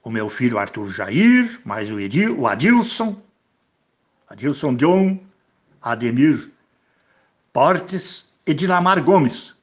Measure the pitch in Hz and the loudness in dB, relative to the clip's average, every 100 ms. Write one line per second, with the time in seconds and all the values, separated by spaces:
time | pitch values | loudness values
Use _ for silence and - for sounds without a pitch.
0 | 117 113 104 - 123 107 101 - 101 98 | -8 -6 -6 -2 0 0 -4 -8 -10 -8
1 | 98 131 226 247 233 - - 214 104 104 | -4 2 4 4 2 -6 -10 -8 -6 -6
2 | 98 139 214 233 117 98 185 240 208 - | -4 -2 -2 -2 -2 0 2 2 2 -4
3 | 226 196 _ _ _ _ _ _ _ _ | -6 -6 _ _ _ _ _ _ _ _
4 | _ _ _ - 135 139 147 123 151 185 | _ _ _ -8 -6 -4 -4 0 2 4
5 | 190 190 - _ _ _ _ _ 117 113 | 2 -2 -10 _ _ _ _ _ -8 -4
6 | 120 120 151 123 - _ _ _ _ _ | -2 2 2 2 -4 _ _ _ _ _
7 | _ _ _ _ _ 120 147 180 - 190 | _ _ _ _ _ 2 2 2 -2 -8
8 | - - - _ - 143 185 180 180 190 | -8 -12 -18 _ -4 -2 0 2 2 2
9 | 147 190 127 - - _ | 4 4 2 -4 -14 _